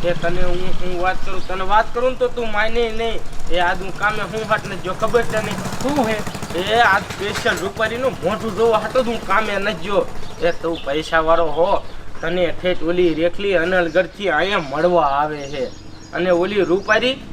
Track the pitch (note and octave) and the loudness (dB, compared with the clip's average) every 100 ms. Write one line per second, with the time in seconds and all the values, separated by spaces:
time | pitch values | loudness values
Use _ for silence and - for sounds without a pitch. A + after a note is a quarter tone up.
0 | F3 F3+ E3+ F3 F3+ F3 F3 E3+ F3+ F3+ | 0 0 2 6 6 6 6 6 4 2
1 | F#3 F#3 G3 F#3 - F#3 F#3+ G#3 A3+ A#3+ | 2 2 4 2 2 0 4 4 2 0
2 | B3+ B3+ A#3+ B3 A3+ G#3 A3 A#3 A#3 A3 | 0 0 -2 -2 -2 0 2 2 0 -2
3 | A3+ G#3+ - - - E3+ F3 F#3 F#3+ - | -2 0 0 0 4 4 4 0 -4 -2
4 | G#3 G#3 F#3+ A3 G#3+ G#3+ G#3+ F#3+ F3+ F3+ | -2 -2 -4 -6 -2 -2 -2 -6 -6 -2
5 | A3 A#3 A3+ A3 G3+ F#3+ - - C4 D4 | 0 2 2 -2 -4 -6 -4 -2 -2 0
6 | A3 G#3+ G3+ - - E3+ F#3+ A#3 A3+ G3 | 0 -2 -4 -6 -6 -4 0 2 4 2
7 | F#3+ - G3+ G#3 A#3 F3+ F#3 - A3 A#3 | -2 -8 -6 -2 -2 -2 -6 -4 -4 -2
8 | C4 D3+ D#3 G#3+ A3+ G3 A#3 G#3+ G#3 B3+ | -4 -2 -4 -2 -4 0 2 2 2 0
9 | A#3 A3 - G3 G#3+ G3 G3 F3 F3+ F#3+ | 0 -4 0 0 0 -2 -4 -4 -2 0
10 | - - - - E3+ E3+ E3 E3 - D#3 | 0 -4 -6 -2 -2 0 -4 -4 -4 -4
11 | D#3 E3 D#3+ E3+ D#3+ D3+ F#3 D#3+ - - | 0 0 4 2 2 2 2 0 -2 -8
12 | - - D#3+ F3+ E3+ - F3+ F3 D#3+ F3+ | -6 -6 -4 0 0 0 -2 0 0 2
13 | F3 D3+ F3 - G3+ F3 E3+ F#3 E3+ E3 | 2 2 0 0 0 0 2 0 2 0
14 | F3+ - G3 D3+ F#3 G3+ C#3+ C#3 F3 F3 | -2 -4 -2 0 0 -2 -2 0 2 4
15 | D3 C#3 D3+ D3+ C#3 C#3 B2 - - - | 2 0 -2 -4 -8 -6 -6 -8 -16 -16
16 | - D#3 F#3 F3 F#3+ G3+ E3 F#3 G3 G#3+ | -10 -4 0 2 2 0 2 0 2 2
17 | B3 C4+ - | 2 -4 -10